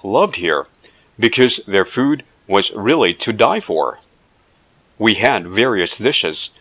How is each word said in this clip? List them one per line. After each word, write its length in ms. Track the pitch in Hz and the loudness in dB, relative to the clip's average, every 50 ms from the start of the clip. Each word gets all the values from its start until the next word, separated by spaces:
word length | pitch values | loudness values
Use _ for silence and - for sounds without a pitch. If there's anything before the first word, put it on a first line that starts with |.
| - | -6
loved 320 | 95 104 143 196 208 - | -2 0 2 0 0 -2
here, 320 | - 87 82 76 71 69 - _ _ _ - _ _ _ _ _ - | -4 -2 -2 -2 -2 -4 -8 _ _ _ -20 _ _ _ _ _ 0
because 380 | 110 117 - 127 127 123 - - - | 0 2 4 4 4 2 2 -2 -4
their 200 | - 98 98 92 | 0 2 2 2
food 380 | - - 123 131 143 151 143 - _ _ _ _ | 2 0 -2 0 0 0 -2 -6 _ _ _ _
was 240 | - 95 101 101 - | 0 0 0 0 0
really 420 | - 107 98 117 156 160 117 90 87 | -4 -4 0 0 2 2 2 0 0
to 180 | - - 117 110 | -2 -4 -4 0
die 260 | 104 113 135 190 220 | 2 2 2 2 -2
for. 400 | - - 85 80 71 62 - - _ _ _ _ _ _ _ _ _ _ _ _ _ _ _ _ _ _ _ - | -4 -4 -2 -2 -2 -2 -6 -10 _ _ _ _ _ _ _ _ _ _ _ _ _ _ _ _ _ _ _ 0
We 160 | 110 113 104 | 2 2 2
had 320 | 92 110 131 135 98 85 | 2 2 0 0 0 -4
various 500 | 87 92 104 120 131 117 95 87 85 - | -4 -2 0 0 2 2 0 -2 -2 -4
dishes 540 | - 104 120 - - - 85 78 - - - - _ | -2 -2 0 0 0 -2 -2 -4 -6 -8 -10 -12 _